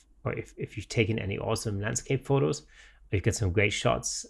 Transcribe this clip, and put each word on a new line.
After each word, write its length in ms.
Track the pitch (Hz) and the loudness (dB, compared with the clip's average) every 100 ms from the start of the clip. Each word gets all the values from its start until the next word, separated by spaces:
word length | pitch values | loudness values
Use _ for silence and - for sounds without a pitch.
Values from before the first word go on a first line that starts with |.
| _ _ | _ _
or 100 | - | -6
if, 180 | - - - | -6 -8 -10
if 180 | - - | -10 -10
you've 120 | - | -2
taken 300 | - 107 110 | 2 2 0
any 200 | 95 98 | -2 -4
awesome 420 | 104 110 113 98 | -2 -2 -2 -2
landscape 460 | 104 120 - 135 - | -2 -2 0 -2 2
photos, 340 | 139 147 147 | 2 2 0
or 560 | - - - - - 98 | -8 -20 -20 -20 -4 0
you've 60 | |
got 100 | 107 | 2
some 160 | 92 98 | 2 2
great 220 | 87 101 | 4 2
shots, 540 | - 123 120 - - | 2 2 2 0 -8